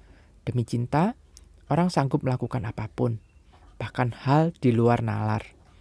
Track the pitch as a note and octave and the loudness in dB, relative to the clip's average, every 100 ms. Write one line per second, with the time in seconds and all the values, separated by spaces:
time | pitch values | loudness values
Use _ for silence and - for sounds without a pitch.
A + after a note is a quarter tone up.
0 | - - - - - B2 A2+ A#2+ B2 D3 | -20 -20 -20 -14 -6 -4 -2 -2 0 0
1 | G3 - _ - - - - D3 F3+ E3 | 0 -2 _ -20 -20 -14 -4 0 2 2
2 | C3+ D3 C3 B2+ A#2+ B2 A#2 - A2 - | 0 0 -2 -4 -4 -4 -6 -8 -8 -2
3 | B2 A2+ - - _ - - - A2+ - | -2 -2 -10 -20 _ -20 -20 -12 -6 -2
4 | B2 - C3 D3 E3 - B2+ A2+ A#2 A#2+ | -4 -2 2 2 2 0 2 4 4 2
5 | A#2 G#2+ G#2+ G#2+ - - _ - | 0 -2 -2 -2 -6 -18 _ -20